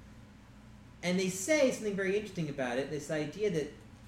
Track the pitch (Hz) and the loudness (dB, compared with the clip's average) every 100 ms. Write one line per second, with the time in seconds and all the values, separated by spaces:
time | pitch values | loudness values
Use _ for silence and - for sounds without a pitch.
0 | - - - - - - - - - - | -14 -18 -18 -20 -20 -20 -20 -20 -20 -6
1 | 175 185 190 - - 302 262 - 214 190 | 0 2 2 2 4 6 6 4 0 0
2 | 190 202 214 180 151 - 123 123 - 151 | 2 2 0 -2 -2 0 0 0 0 -2
3 | - 156 147 185 214 165 - - - - | -2 -2 -2 0 0 2 -2 -6 -18 -18